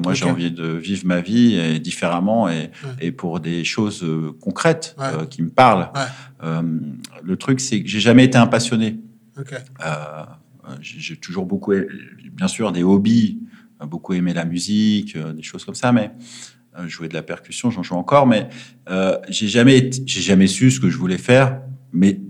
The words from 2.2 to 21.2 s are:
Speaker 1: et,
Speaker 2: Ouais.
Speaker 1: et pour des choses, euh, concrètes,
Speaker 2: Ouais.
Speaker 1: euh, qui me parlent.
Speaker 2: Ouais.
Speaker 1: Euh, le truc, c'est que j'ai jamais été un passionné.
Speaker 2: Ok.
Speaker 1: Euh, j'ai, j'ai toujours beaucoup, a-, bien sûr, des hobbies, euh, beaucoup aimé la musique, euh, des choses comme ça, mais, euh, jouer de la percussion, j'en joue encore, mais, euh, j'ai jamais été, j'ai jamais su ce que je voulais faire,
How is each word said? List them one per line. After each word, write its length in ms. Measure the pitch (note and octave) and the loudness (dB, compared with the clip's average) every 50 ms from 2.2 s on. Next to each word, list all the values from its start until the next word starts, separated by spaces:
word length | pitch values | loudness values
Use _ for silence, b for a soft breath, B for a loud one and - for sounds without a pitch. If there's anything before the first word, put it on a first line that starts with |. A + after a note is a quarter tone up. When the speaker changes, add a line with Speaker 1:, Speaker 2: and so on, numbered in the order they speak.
| F#2 G#2 A2 A#2 G#2+ | 0 0 2 2 0
Speaker 1:
et, 40 | F2 E2 | 0 -2
Speaker 2:
Ouais. 160 | D#2+ D2+ D#2 B B D3 C#3 B2 B2+ | -4 -6 -10 B B -14 -12 -10 -8
Speaker 1:
et 120 | D#2+ E2+ | -8 -8
pour 280 | - - - F2 E2 E2+ | -6 -6 -8 -6 -6 -6
des 240 | D#2 E2 E2+ E2+ D#2 | -6 -6 -6 -4 -4
choses, 400 | - - - G#2+ G#2 - - F2+ | -4 -4 -2 -4 -4 -4 -6 -6
euh, 340 | D#2+ D#2+ D#2+ D#2+ D2+ D#2 - | -4 -4 -4 -4 -6 -10 -10
concrètes, 560 | - G2+ F#2 - - E3 D#3+ D#3+ - - - - | -10 -8 -4 0 2 2 2 0 -4 -12 -12 -10
Speaker 2:
Ouais. 60 | C#3 C3+ - | -8 -6 -6
Speaker 1:
euh, 100 | D#3 D#3+ | -6 -8
qui 160 | - - - | -8 -6 -6
me 80 | E2+ E2 | -6 0
parlent. 400 | - C3+ C3 B2 G#2 F#2 E2+ - B | 4 6 6 6 6 4 0 -4 B
Speaker 2:
Ouais. 60 | B C3+ B B B B B - _ - | B -8 B B B B B -20 _ -8
Speaker 1:
Euh, 180 | E2 E2 E2 E2+ E2 D#2+ D#2 D2+ D2 C2+ - - - - - D#2 | -6 -4 -4 -4 -4 -4 -6 -6 -8 -12 -14 -16 -18 -20 -12 -8
le 140 | F2+ F#2 | -6 -6
truc, 220 | - - - C3+ B2+ | -4 -2 0 0 0
c'est 220 | - - A2+ G2+ | -2 -2 -4 -4
que 80 | F2+ - | -4 -4
j'ai 100 | G#2 G#2+ | -4 2
jamais 260 | G2+ A#2 A#2+ B2+ C3 | 4 8 8 8 8
été 120 | C3 - | 8 6
un 80 | B2 A#2+ | 4 4
passionné. 520 | - - A2+ - - A#2+ A2 A2+ G#2+ A2 - - - - _ _ _ _ C#3+ | 4 4 0 0 0 0 0 0 -2 -4 -6 -12 -18 -20 _ _ _ _ -16
Speaker 2:
Ok. 120 | C3 B2+ C#3 B2 - - C3 - - | -14 -14 -14 -16 -16 -18 -18 -12 -8
Speaker 1:
Euh, 400 | - D2+ D2+ D2+ D2+ D2+ D#2 D#2 - - - _ _ _ _ _ - - - | -8 -8 -8 -10 -12 -14 -14 -16 -16 -20 -20 _ _ _ _ _ -20 -18 -18
j'ai, 200 | - - - D#2+ | -18 -18 -16 -14
j'ai 160 | D2+ D#2+ D#2+ | -14 -14 -14
toujours 280 | - - - F2 F#2+ F#2 | -14 -14 -10 -8 -8 -6
beaucoup, 260 | F2 G2+ F#2+ - G#2 G2 | -4 -4 -4 0 0 0
a-, 40 | G2 - - - - - - - - - - - | 0 0 -4 -8 -14 -18 -20 -20 -20 -20 -18 -8
bien 140 | - F#2 | -6 -4
sûr, 240 | F#2+ - - A2+ G2+ | -4 -2 -2 -4 -2
des 120 | F2 F2 F2 | -2 0 2
hobbies, 560 | F#2 G2 G2 G2+ A2+ A#2 A#2+ G#2+ F#2+ - - B B B B B B _ _ | 4 4 4 4 4 4 4 4 2 0 -6 B B B B B B _ _
euh, 40 | D2 | -14
beaucoup 260 | D2+ E2 E2 - - F#2+ | -12 -12 -12 -8 -4 -4
aimé 180 | F2+ F2+ F2+ | -2 -2 -2
la 140 | E2 E2+ E2+ | -2 -4 -4
musique, 680 | E2+ E2+ F2+ F2 G2+ G#2+ G#2+ G#2+ G#2+ G#2+ G#2 G#2 - - | -4 -4 -6 -4 -2 0 2 2 2 2 0 -2 -6 -8
euh, 180 | D#2+ D#2 D#2+ D#2 | -10 -10 -10 -10
des 80 | D#2+ | -12
choses 240 | - - - F#2 - | -14 -16 -16 -14 -14
comme 100 | - G2 | -14 -8
ça, 160 | - - B2 | -4 0 2
mais, 200 | B2 A#2 G#2 G#2 B B B B B B B B B B B _ _ | 2 2 0 -2 B B B B B B B B B B B _ _
euh, 100 | D#2 F2+ | -14 -12
jouer 220 | E2 D#2 - E2 D#2+ | -12 -10 -10 -10 -8
de 40 | E2 | -8
la 80 | D#2+ - | -10 -8
percussion, 480 | - F2 - - - - - - A#2+ | -10 -12 -14 -14 -14 -10 -6 -4 -4
j'en 120 | - F2+ E2+ | -4 -4 -6
joue 120 | - F2+ | -6 -6
encore, 300 | F2 F2+ - C#3+ C#3+ C#3 | -6 0 4 4 6 6
mais, 200 | B2 A2+ G#2 - B B B B B B B _ - | 6 4 2 0 B B B B B B B _ -6
euh, 280 | F#2 F#2+ F#2+ F#2+ - - - | -4 0 0 0 0 -2 -6
j'ai 200 | - G2 - A2 | -8 -6 -4 -4
jamais 280 | G2+ G#2+ A#2+ A#2+ C3+ C3+ | 0 2 6 6 8 8
été, 260 | B2+ B2+ - - - - | 6 6 2 -2 -6 -6
j'ai 160 | - - F#2+ | -6 -6 -4
jamais 260 | F2 F2+ G2 F#2 G2 | 0 4 4 6 6
su 220 | F#2 - - B2 C3 | 4 4 4 4 4
ce 80 | - - | 4 4
que 80 | - F2+ | 2 0
je 80 | - | 0
voulais 200 | C2 F2 F2+ F#2 | 0 -2 -2 -2
faire, 420 | F2 | -2